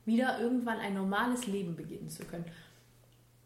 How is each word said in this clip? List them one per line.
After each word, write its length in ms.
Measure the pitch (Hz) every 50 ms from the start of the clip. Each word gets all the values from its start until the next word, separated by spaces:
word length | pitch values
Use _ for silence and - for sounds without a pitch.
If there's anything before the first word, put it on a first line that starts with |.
| -
wieder 360 | 220 226 233 262 254 240 214
irgendwann 380 | 226 240 254 247 233 233 220 214
ein 160 | - 202 196
normales 520 | 190 190 190 202 208 233 247 247 240 -
Leben 300 | 208 196 202 185 170 165
beginnen 320 | 156 156 160 - - - 156
zu 140 | - - 180
können. 200 | - - 170 170 - - - - - - - - - - - - - - - - _ - - -